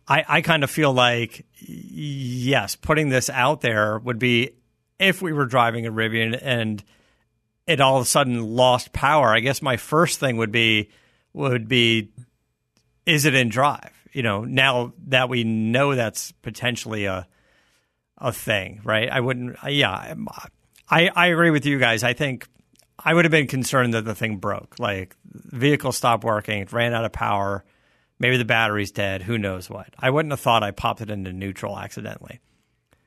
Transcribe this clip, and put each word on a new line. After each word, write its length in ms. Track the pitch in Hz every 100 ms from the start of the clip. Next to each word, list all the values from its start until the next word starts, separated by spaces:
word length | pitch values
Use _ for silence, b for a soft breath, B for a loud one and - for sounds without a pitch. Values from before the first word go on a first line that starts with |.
| -
I, 160 | 143 151
I 120 | 151
kind 240 | 160 160
of 60 | 139
feel 220 | - 147
like, 540 | 127 123 120 117 - - _
y-, 80 | -
yes, 1040 | 170 - 160 151 139 127 127 123 135 101
putting 340 | - - 151 147
this 220 | 131 -
out 300 | 131 127 151
there 400 | 123 107 107 107
would 180 | 120 113
be, 320 | 123 120 131 - _ _ _ -
if 240 | 190 185
we 100 | 185
were 140 | 151 131
driving 400 | 123 117 117 113
a 60 |
Rivian 440 | 110 110 113 113 120
and 400 | 143 120 110 104 - _ _ _ _ _ _ _ -
it 120 | 151
all 180 | 135 135
of 40 |
a 40 | 120
sudden 360 | 156 135 120
lost 500 | 110 117 127 123 -
power, 400 | - 139 156 123
I 60 | 110
guess 240 | 120 135
my 140 | 143 120
first 420 | - 151 170 -
thing 200 | 139 113
would 120 | 113
be, 400 | 113 113 107 104 _ _ _ _
would 360 | - 139 123 110
be, 420 | 127 117 113 107 - 123 _ _ _ _ _ _ _ -
is 200 | 156 143
it 80 | 131
in 120 | 120
drive? 440 | 110 139 110 - _ _
You 120 | 143
know, 200 | 117 101
now 480 | 120 131 135 123 120 - -
that 220 | 131 127
we 160 | 123
know 500 | 113 110 110 120 143
that's 380 | 131 110 - -
potentially 720 | - - 110 123 117 117 110
a, 240 | 101 92 90 _ _ _ _ _ _ _ _ -
a 140 | 127
thing, 480 | 107 - 107 95 104
right? 260 | 113 110 113
I 120 | 135
wouldn't, 360 | 123 123 123 - 139
yeah, 460 | 143 120 92 - - 55 - - _ _ _ -
I, 200 | 151 180
I 120 | 180 180
agree 220 | 165 170
with 140 | 151
you 140 | 135 139
guys. 240 | 123 113
I 100 | 120
think 360 | 123 147 123 - _ _ _ _ _
I 160 | -
would 120 | 165
have 80 | 165
been 160 | 156 135
concerned 460 | 131 120 139 123
that 100 | 113
the 100 | 110
thing 220 | 104 110 101
broke, 420 | 104 98 - -
like, 380 | 117 98 92 _
vehicle 640 | - - - 127 139 143 139
stopped 320 | 120 127 113
working, 380 | 117 107 104 104
it 120 | 95
ran 220 | 117 117
out 100 | 117
of 60 | 113
power, 520 | - 110 104 98 98 - _ _ _ _ -
maybe 160 | 123 127
the 80 |
battery's 480 | 117 117 113 104 98
dead, 280 | - 101 95
who 160 | 92 117
knows 320 | 101 92 -
what. 200 | 104 95 -
I 120 | 131
wouldn't 200 | 143 156
have 80 | 139
thought 240 | 131 117
I 80 | 104
popped 300 | 98 117 110
it 100 | 104
into 220 | 104 95
neutral 440 | 92 98 95 104 98
accidentally. 640 | 98 - 107 - - 123 _ _ _ _ _ _